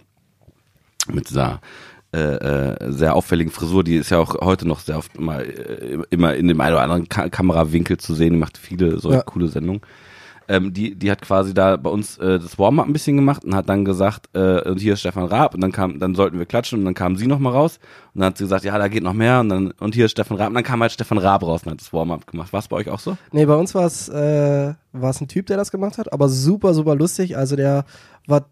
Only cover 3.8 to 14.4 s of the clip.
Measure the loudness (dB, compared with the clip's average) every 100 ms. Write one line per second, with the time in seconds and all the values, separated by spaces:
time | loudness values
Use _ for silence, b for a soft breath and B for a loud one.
3.8 | 2 2 2 2 2 0 0 0 0 -4
4.8 | -4 -6 -8 -8 -6 -6 -8 -10 -10 -10
5.8 | -8 -8 -4 2 2 4 2 4 4 2
6.8 | 2 0 -2 -4 -4 0 2 4 2 2
7.8 | 0 -2 -2 2 4 4 0 -6 -14 0
8.8 | 0 0 2 2 0 -4 -2 -2 -4 -6
9.8 | B B B B B B -2 -2 0 -2
10.8 | -6 -2 -2 -2 0 0 2 2 4 2
11.8 | 0 -4 -6 -4 0 0 -2 0 2 2
12.8 | 0 -2 0 2 2 0 -2 -2 0 0
13.8 | 0 2 0 0 -8 0